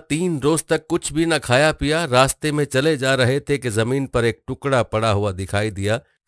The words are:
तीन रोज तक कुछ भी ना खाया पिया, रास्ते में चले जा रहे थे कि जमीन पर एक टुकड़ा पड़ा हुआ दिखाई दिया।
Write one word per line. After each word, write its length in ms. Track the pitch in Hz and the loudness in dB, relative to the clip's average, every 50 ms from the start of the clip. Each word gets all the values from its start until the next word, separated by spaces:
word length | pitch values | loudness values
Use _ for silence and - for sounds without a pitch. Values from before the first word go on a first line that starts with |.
| - | 0
तीन 320 | - 139 160 165 180 165 135 | -2 -2 -2 -2 -2 -2 0
रोज 240 | 127 147 165 151 - - | 0 0 0 0 0 -2
तक 180 | 165 156 - | -2 -2 -2
कुछ 260 | - 165 170 - - | -4 -4 -4 -4 -4
भी 140 | 135 156 170 | -2 -2 0
ना 120 | 165 160 143 | 0 0 -2
खाया 300 | - - 123 135 151 156 151 | 0 2 2 4 4 2 0
पिया, 300 | - 143 143 151 165 170 | 0 -2 0 0 0 0
रास्ते 460 | 135 123 127 131 131 - - - 151 | 2 4 4 4 4 2 -2 -4 -2
में 120 | 147 147 143 | -2 -2 -2
चले 300 | 139 - 131 139 160 156 | 0 0 0 2 2 0
जा 180 | 123 135 135 - | 0 0 0 2
रहे 240 | 131 123 117 135 143 | 2 2 2 0 0
थे 180 | - - 143 127 | -2 -2 -2 -2
कि 120 | 113 120 | -2 -2
जमीन 340 | 101 113 110 120 131 139 135 | -2 0 0 0 0 -2 -2
पर 180 | 127 - 120 117 | -2 0 0 0
एक 160 | 117 110 - _ | 0 -2 -4 _
टुकड़ा 360 | - 131 - - 139 135 123 107 | -12 -10 -6 -2 0 0 0 0
पड़ा 260 | - - 110 113 113 | 0 -2 0 0 2
हुआ 220 | 101 101 104 101 95 | 2 2 0 -2 -4
दिखाई 360 | 92 98 - 104 101 107 110 | -6 -6 -4 -4 -4 -4 -4
दिया। 280 | 95 95 95 104 110 120 - _ _ _ _ | -4 -4 -2 -2 -2 -2 -4 _ _ _ _